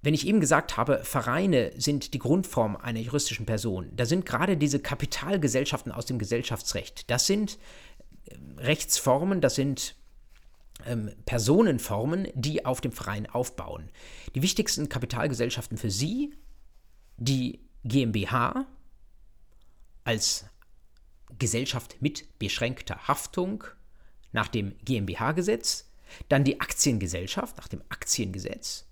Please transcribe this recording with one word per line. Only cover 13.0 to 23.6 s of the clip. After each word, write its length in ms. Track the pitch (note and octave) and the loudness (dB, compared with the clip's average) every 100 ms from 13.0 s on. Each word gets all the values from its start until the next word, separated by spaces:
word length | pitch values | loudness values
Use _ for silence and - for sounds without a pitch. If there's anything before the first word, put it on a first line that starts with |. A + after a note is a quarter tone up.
| - G#2 G#2+ | -6 -6 -4
aufbauen. 640 | A#2+ B2+ - - - D#2 - - - - - | -2 -4 -6 -10 -10 -12 -16 -18 -14 -8 0
Die 60 | |
wichtigsten 480 | E3+ - - - D3 | 2 2 2 0 -2
Kapitalgesellschaften 880 | C3 B2 A#2+ D#3 A#2+ A#2+ - - A2+ | -2 -2 0 0 2 0 -2 -6 -4
für 120 | A2+ | -2
Sie, 440 | F#2+ D3 A#3+ D4 D4 - - - - - - - - | 0 0 0 -2 -6 -18 -20 -20 -20 -20 -20 -20 -4
die 440 | A#2 C3+ B2 - - - | 0 2 0 -4 -16 -10
G 200 | A#2+ C3 | 0 2
M 80 | A#2+ | 4
B 160 | G#2+ G2 | 2 2
H 380 | B2 A#2+ B3+ C4+ - - - - - - - - - - - - - | 2 2 0 -4 -8 -20 -20 -20 -20 -20 -20 -20 -20 -20 -20 -20 -10
als 420 | - A2 - - - - - - - - - - - A#2 | -2 0 0 -2 -6 -20 -20 -20 -20 -20 -20 -20 -20 -2
Gesellschaft 640 | B2 A2+ C3 B2+ - - | 0 0 0 -4 -6 -2
mit 380 | C#3+ - - - | -2 -2 -14 -6
beschränkter 680 | - - A#2+ B2+ - - - | -4 0 -2 -2 -8 -8 -2
Haftung 560 | C#3+ - - F3+ G#3 | -2 -2 -4 -2 -4